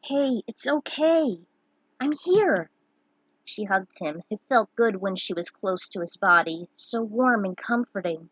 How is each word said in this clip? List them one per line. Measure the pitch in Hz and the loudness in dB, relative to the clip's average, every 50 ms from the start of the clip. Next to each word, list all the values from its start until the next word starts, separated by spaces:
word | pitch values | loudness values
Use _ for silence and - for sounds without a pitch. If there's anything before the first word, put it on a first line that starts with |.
Hey, | - - 269 277 285 269 254 220 - | -8 -2 0 2 2 2 0 -2 -4
it's | - 220 - - | -8 -12 -8 -2
okay. | 262 285 302 - - - - 302 320 330 330 311 262 190 165 170 _ _ _ _ _ _ _ _ _ _ _ | -2 -2 -2 -2 -6 -2 2 2 4 4 4 2 0 -2 -6 -10 _ _ _ _ _ _ _ _ _ _ _
I'm | 254 285 | -2 -2
here. | 302 294 - 349 359 415 427 359 220 185 160 - _ _ _ _ _ _ _ _ _ _ _ _ _ _ _ | -2 -2 0 2 4 4 6 4 2 2 0 -6 _ _ _ _ _ _ _ _ _ _ _ _ _ _ _
She | - - - 214 | -14 -8 -8 -2
hugged | 190 196 190 190 _ - - | 0 0 0 0 _ -12 -8
him. | 185 151 151 170 - _ | -6 -6 -6 -8 -8 _
It | 214 202 _ _ | -10 -10 _ _
felt | 269 233 214 - _ | 2 2 2 0 _
good | - 233 226 208 | 2 2 2 2
when | 190 190 196 190 | 0 -4 -4 -4
she | 180 - - 185 | -4 -6 -6 -6
was | 170 170 - | -6 -6 -8
close | _ _ - 196 185 185 - - | _ _ -4 -4 -2 -4 -6 -10
to | - 196 | -8 -8
his | 170 170 - | -8 -8 -6
body, | _ - 190 175 170 160 165 160 165 175 - _ | _ 4 6 6 6 4 2 -4 -8 -10 -14 _
so | - - - - 233 | -16 -14 -8 -6 -4
warm | 226 214 208 233 254 254 240 220 196 | -4 -4 0 2 2 4 4 2 0
and | 190 185 | -2 -6
comforting. | - - - 240 233 240 _ _ 196 180 180 165 160 165 170 | -8 -4 -2 -2 -2 -2 _ _ -6 -4 -4 -6 -6 -8 -18